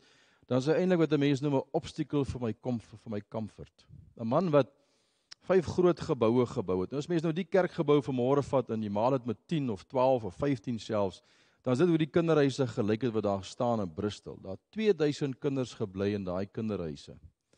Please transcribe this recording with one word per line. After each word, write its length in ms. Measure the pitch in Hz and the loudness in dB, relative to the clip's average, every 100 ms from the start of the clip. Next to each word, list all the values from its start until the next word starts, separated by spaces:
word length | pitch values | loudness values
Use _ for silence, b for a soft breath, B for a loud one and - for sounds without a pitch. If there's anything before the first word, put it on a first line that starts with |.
| b b b b _ | b b b b _
dan 80 | 127 | -2
is 80 | 135 | 2
hy 80 | |
eintlik 260 | 156 185 180 | 2 2 2
wat 140 | 151 | 2
'n 60 | 151 | 4
mens 220 | 143 135 | 2 2
noem 140 | 147 143 | 2 0
'n 140 | - | 0
obstacle 520 | 170 - - 151 147 135 | -6 -6 -8 -4 -2 -2
vir 160 | 127 | -4
my 120 | 117 | -4
comf-, 420 | - 127 117 - 107 | -4 -4 -6 -6 -18
vir 80 | 117 | -10
my 100 | 104 | -10
comfort. 640 | - 113 104 - 73 _ _ - - - | -8 -8 -8 -12 -20 _ _ -20 -20 -8
'n 80 | 113 | 0
Man 240 | 147 185 | 0 4
wat 180 | 147 127 _ _ _ _ _ _ - - | 4 4 _ _ _ _ _ _ -16 2
vyf 160 | 185 139 | 2 2
groot 340 | - 175 165 | 2 2 2
geboue 460 | - 135 113 123 120 | -2 2 4 4 2
gebou 360 | 123 92 92 | -2 -2 -2
het. 100 | 92 | -2
Nou, 80 | 135 | -6
as 80 | 147 | -4
mens 160 | 175 | -2
nou 100 | 165 | -2
die 140 | 156 190 | -4 0
kerkgebou 540 | 190 180 - 147 147 | 0 0 0 2 2
vanmôre 420 | 135 127 123 143 | 2 0 2 2
vat 260 | 127 139 117 | 2 0 0
en 140 | 110 | -4
jy 60 | 107 | -2
maal 280 | 101 120 135 | 0 2 0
dit 80 | 117 | -2
met 220 | 104 _ | -8 _
tien 220 | 160 131 | -4 -2
of 160 | 98 - | -6 -4
twaalf 380 | 131 131 127 | 2 2 2
of 120 | 107 - | -2 -4
vyftien 440 | 143 127 - 113 | -2 -2 -4 -6
selfs, 440 | - 107 98 - b b b b | -4 -2 -2 -4 b b b b
dan 120 | 127 | -2
is 60 | 127 | 2
dit 80 | 175 | 4
hoe 80 | 160 | 2
die 140 | 156 | 2
kinderhuise 560 | 175 165 151 143 127 127 | 0 2 4 2 2 -2
gelyk 340 | 123 104 110 | 0 0 0
het 120 | 127 | 0
wat 100 | 110 | 0
daar 200 | 101 98 | 0 -2
staan 380 | 95 - 120 113 | -6 -4 0 0
in 120 | 90 | -2
Bristol. 440 | 80 104 - 73 65 | -4 -6 -6 -14 -14
Daar 100 | 95 | -14
het 200 | 95 _ | -14 _
tweeduisend 680 | 214 220 160 151 139 143 127 | 0 0 2 0 0 -4 -4
kinders 340 | 147 135 123 | -4 -2 -4
gebly 400 | - 107 95 101 | -6 -8 -2 -2
in 100 | 104 | -2
daai 220 | 90 90 101 | -4 -4 -6
kinderhuise. 720 | 120 110 95 82 71 - 73 - _ _ | -6 -6 -4 -6 -10 -16 -20 -20 _ _